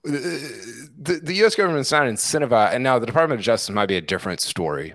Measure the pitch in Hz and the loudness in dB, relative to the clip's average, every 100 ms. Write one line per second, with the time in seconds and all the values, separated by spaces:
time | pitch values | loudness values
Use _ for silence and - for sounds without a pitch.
0 | - 143 165 156 143 101 107 120 147 - | -8 -6 -6 -8 -10 -14 -16 -18 -20 -10
1 | 143 165 160 185 214 208 190 151 131 151 | -6 -4 -4 2 4 4 2 2 2 2
2 | 135 107 - 151 135 117 104 123 131 123 | 2 0 -2 0 4 4 4 2 2 2
3 | 117 156 165 123 101 113 - 104 101 92 | 2 2 2 2 0 0 0 -2 0 0
4 | 80 92 95 85 - - 80 71 78 | -2 -4 -4 -4 -4 -4 -4 -4 -8